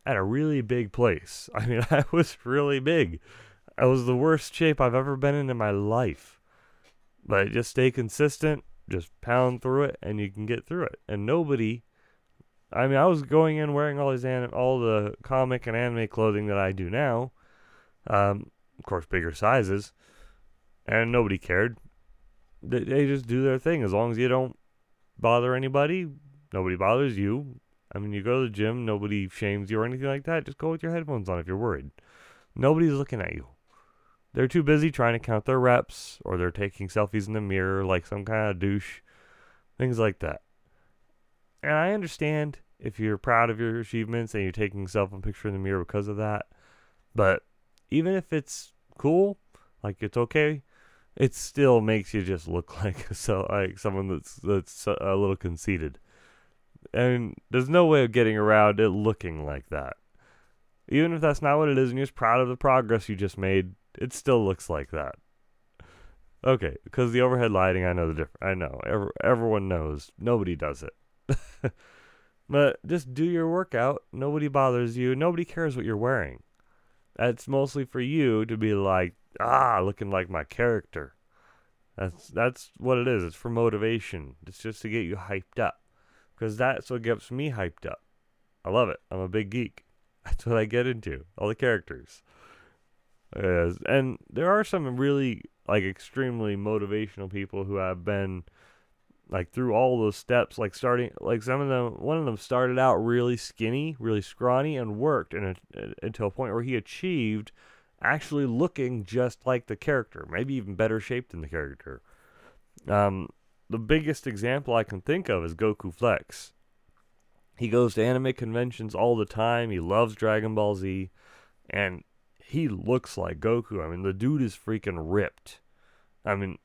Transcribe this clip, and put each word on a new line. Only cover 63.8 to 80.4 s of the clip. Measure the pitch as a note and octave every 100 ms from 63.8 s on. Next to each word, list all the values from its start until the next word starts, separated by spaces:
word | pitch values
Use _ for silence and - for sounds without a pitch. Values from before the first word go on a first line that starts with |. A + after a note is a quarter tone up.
| _ -
it | B2
still | - - A#2+
looks | G2+ F2+ -
like | D#2 C#2
that. | D#2+ C#2 - _ _ _ _ _ _ - - - - - _
Okay, | C3 C3 E2+ - -
'cause | - B2
the | B2
overhead | B2+ B2 A#2
lighting, | G2 F#2 F#2 F2+
I |
know | F2+ E2
the |
diff-, | D#2 D#2 -
I | F#2+
know. | F#2 D2+ C2
Ev-, | - G#2 G2+ -
everyone | - A#2+ A2+ G#2+ G2
knows. | F2 D#2 D2 - -
Nobody | A2+ A#2+ F2+ D#2+
does | D2+ C#2+
it. | D2 - _ _ - C3+ - - - -
<laughs> | _ - - _ _ _ -
But | C#3+ C#3+ - D3
just | E3+ B2+
do | B2+
your | E3+ E3+ E3
workout. | F3 F#3 B2 B2 C#3+ -
Nobody | C3+ C#3 D3+ D3
bothers | C#3 C3+ B2 A#2+ A#2+
you. | B2
Nobody | C3 E3 E3+
cares | E3+ - E3 B2+
what |
you're | G2+ G#2+
wearing. | A#2+ C3 D2 B1 - _ _ _ _ _ _ -
That's | A#2+ A2 -
mostly | C#3 C#3 C#3+
for | C3 B2+
you | B2 D#3 C3 A2 G#2+
to | A2
be | G#2+
like, | G2+ G2 F#2 F2+ - _ -
"Ah, | A2+ C3 C3 G#2
looking | F#2+ G2+ G2+
like | F#2+ F2
my | E2+